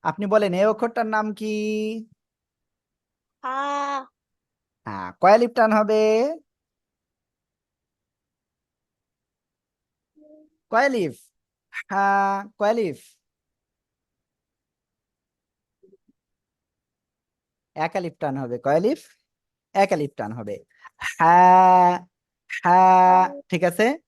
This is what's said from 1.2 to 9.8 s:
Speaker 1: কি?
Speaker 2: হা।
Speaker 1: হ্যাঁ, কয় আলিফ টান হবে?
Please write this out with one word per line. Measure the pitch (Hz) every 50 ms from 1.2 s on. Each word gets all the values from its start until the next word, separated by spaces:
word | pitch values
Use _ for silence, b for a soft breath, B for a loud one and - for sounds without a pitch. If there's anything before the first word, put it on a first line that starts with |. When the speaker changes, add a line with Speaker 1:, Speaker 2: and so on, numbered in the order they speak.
| 214 214 208
Speaker 1:
কি? | 185 220 214 214 214 214 214 214 214 214 214 220 226 220 220 _ _ _ _ _ _ _ _ _ _ _ _ _ _ _ _ _ _ _ _ _ _ _ _ _ _ -
Speaker 2:
হা। | 254 262 269 277 285 285 285 285 277 285 269 269 _ _ _ _ _ _ _ _ _ _ _ _ _ _ _ _
Speaker 1:
হ্যাঁ, | - 104 95 92 90 90
কয় | _ - 180 202
আলিফ | 226 240 233
টান | 240 262 226 220 214
হবে? | 214 220 208 220 214 214 214 220 220 240 285 320 330 _ _ _ _ _ _ _ _ _ _ _ _ _ _ _ _ _ _ _ _ _ _ _ _ _ _ _ _ _ _ _ _ _ _ _ _ _ _ _ _ _ _ _ _ _ _ _ _ _ _ _ _ _ _ _ _ _ _ _ _ _ _ _ _ _ _ _ _